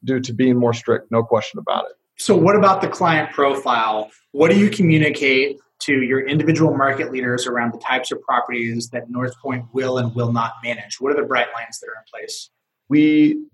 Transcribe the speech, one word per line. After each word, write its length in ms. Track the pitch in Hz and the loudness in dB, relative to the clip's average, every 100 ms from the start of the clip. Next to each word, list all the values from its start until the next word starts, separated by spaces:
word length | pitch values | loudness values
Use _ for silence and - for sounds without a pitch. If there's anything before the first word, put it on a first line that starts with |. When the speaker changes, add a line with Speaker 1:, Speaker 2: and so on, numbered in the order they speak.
Speaker 1:
due 160 | 123 131 | -4 -4
to 120 | 127 | -4
being 240 | 110 127 123 | 0 2 4
more 180 | 120 | 2
strict, 360 | 113 - 110 - | 0 -2 -2 0
no 120 | 117 | -2
question 340 | 113 113 - - | 2 0 -2 -10
about 280 | - 92 92 | -6 -4 -6
it. 100 | - _ _ | -12 _ _
Speaker 2:
So 180 | - 185 | 0 4
what 180 | 165 | 6
about 280 | 202 196 190 | 6 4 4
the 60 | 170 | -2
client 440 | - 175 156 151 | -2 0 0 -2
profile? 800 | - 143 135 135 120 110 107 107 _ _ | 0 0 0 -2 0 0 -2 -6 _ _
What 180 | 139 165 | 2 4
do 80 | 202 | 6
you 100 | 208 | 4
communicate 880 | - 175 156 151 147 139 131 143 139 _ _ | 2 4 4 2 0 0 2 0 -4 _ _
to 220 | - 135 | -2 0
your 180 | 123 131 135 | 0 -2 0
individual 500 | 151 151 156 160 139 | 0 2 4 4 4
market 340 | 139 135 160 | 0 0 -6
leaders 360 | 131 123 123 127 | -4 -4 -4 -4
around 260 | 120 120 | -2 -4
the 60 | 113 | -4
types 340 | - 127 127 | -4 -4 -4
of 80 | - | -8
properties 680 | - 127 120 120 117 117 117 | -2 -2 -2 -6 -4 -6 -8
that 200 | 123 117 | -10 -8
North 240 | 123 127 - | -6 -6 -8
Point 240 | 135 127 117 | -8 -8 -6
will 260 | 127 127 127 | -6 -2 -2
and 160 | 117 | -2
will 160 | 117 120 | -2 -2
not 220 | 117 113 - | 0 -2 -6
manage? 380 | 117 113 104 - | -8 -8 -10 -6
What 120 | 135 | -2
are 80 | 143 | -2
the 60 | 143 | 0
bright 220 | 127 120 | -2 -2
lines 260 | 117 117 - | -6 -14 -16
that 80 | - | -16
are 80 | 113 | -18
in 80 | 110 | -18
place? 380 | 113 107 - - _ _ _ _ | -16 -14 -14 -16 _ _ _ _
Speaker 1:
We 540 | 147 151 151 151 - - | 2 4 4 4 2 -8